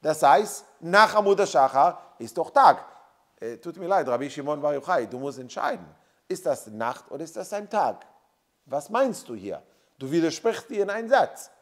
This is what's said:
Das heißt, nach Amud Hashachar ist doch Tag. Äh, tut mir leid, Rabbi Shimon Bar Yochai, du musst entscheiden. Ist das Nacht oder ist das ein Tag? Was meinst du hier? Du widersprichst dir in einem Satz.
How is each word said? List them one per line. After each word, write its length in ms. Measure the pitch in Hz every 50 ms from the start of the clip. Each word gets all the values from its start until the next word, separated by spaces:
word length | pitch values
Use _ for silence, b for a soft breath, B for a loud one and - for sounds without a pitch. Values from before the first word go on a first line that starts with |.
| -
Das 200 | 156 156 151 170
heißt, 440 | 139 143 147 175 - - - - _ _ _
nach 340 | - 165 180 202 220 208 -
Amud 240 | 214 208 196 202 185
Hashachar 760 | 202 - - 156 135 135 131 135 143 175 175 - - - _ _
ist 180 | 117 113 -
doch 140 | - 165 -
Tag. 340 | - 277 269 190 131 - - - - - _ _ _ _ _ _ _ _
Äh, 160 | - 113 120
tut 200 | 113 - 170 156 -
mir 100 | 190 170
leid, 180 | 196 190 151
Rabbi 220 | 135 156 135 135 139
Shimon 320 | - 151 139 143 151 143
Bar 140 | 139 151 147
Yochai, 320 | 139 135 170 180 156 120
du 120 | 104 123 123
musst 200 | 135 143 131 127
entscheiden. 480 | 127 123 - - 113 120 117 - 180 151 151 _ _ _ _ _ _ _
Ist 160 | - 127 -
das 220 | 165 139 120 -
Nacht 440 | 110 107 110 117 120 135 - - -
oder 140 | - 143 160
ist 120 | 156 -
das 160 | - 190 180 -
ein 180 | 208 208 202
Tag? 360 | - 214 165 123 104 - - _ _ _ _ _ _ _ _ _ _ _ _
Was 240 | 143 127 143 147 -
meinst 380 | 214 240 269 262 202 - - -
du 60 | 123
hier? 280 | 107 95 101 87 73 - _ _ _ _ _ _ _
Du 120 | 131 131
widersprichst 600 | 147 170 165 165 160 - - 226 220 - - -
dir 120 | - 208 202
in 80 | 190
einem 180 | 202 220 226 220
Satz. 420 | 262 262 185 - - - - - _ _